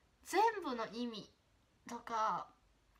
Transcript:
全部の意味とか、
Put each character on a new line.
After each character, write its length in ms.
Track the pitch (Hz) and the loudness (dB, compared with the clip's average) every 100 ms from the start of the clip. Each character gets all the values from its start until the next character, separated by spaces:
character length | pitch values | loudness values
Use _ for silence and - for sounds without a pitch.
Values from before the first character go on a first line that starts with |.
| _ _ | _ _
全 180 | - 339 466 415 | 0 4 4 4
部 120 | 320 240 | -4 -4
の 100 | 220 | -4
意 140 | 226 240 | -4 -6
味 220 | 214 - _ _ _ _ _ - | -6 -14 _ _ _ _ _ -14
と 80 | 240 | -12
か、 500 | - 226 220 175 - - _ _ _ | -4 0 0 0 -6 -16 _ _ _